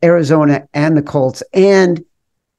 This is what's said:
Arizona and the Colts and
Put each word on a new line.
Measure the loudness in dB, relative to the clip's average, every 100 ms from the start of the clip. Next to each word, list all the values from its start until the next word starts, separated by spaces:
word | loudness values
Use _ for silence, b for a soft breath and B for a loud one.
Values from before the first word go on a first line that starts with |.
Arizona | 0 0 2 0 2 -2 -4
and | -4 -2 -2
the |
Colts | -2 -2 -4 -6 -6
and | 0 2 2 0 -2 -10 _ _ _ _